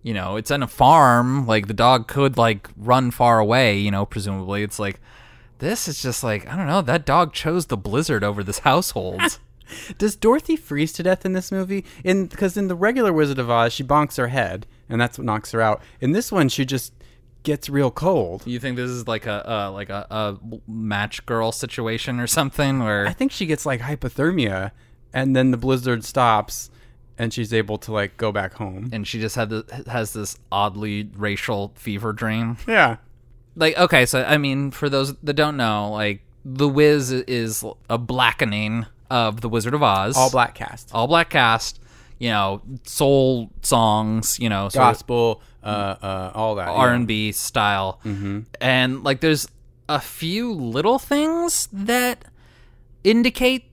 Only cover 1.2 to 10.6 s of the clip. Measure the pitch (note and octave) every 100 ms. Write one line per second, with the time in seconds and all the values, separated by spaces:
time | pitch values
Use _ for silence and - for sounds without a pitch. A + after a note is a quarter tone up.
1.2 | B2 C#3 A#2 A2 G2+ A2 A#2+ B2+ A2+ C#3
2.2 | C3+ A#2 A#2 G#2 - - G#2+ B2+ B2 -
3.2 | A#2+ A2+ G#2+ B2 B2 G2+ G2+ G2 G2+ A2+
4.2 | G2+ F#2+ F#2 G2+ G#2 - G2+ - - -
5.2 | - - - - D3 A#3 - C#3+ C3 -
6.2 | A#2+ G#2 - E3 C#3 F#3 D3 E3 C#3+ D3+
7.2 | E3 - D#3 F3 E3 A2 G2+ A#2 D#3+ A2+
8.2 | G#2 G#2 G2 - - E3+ - - - F#3+
9.2 | E4+ - - - - - - G3 G#3 G#3
10.2 | A3+ C#4 - D#4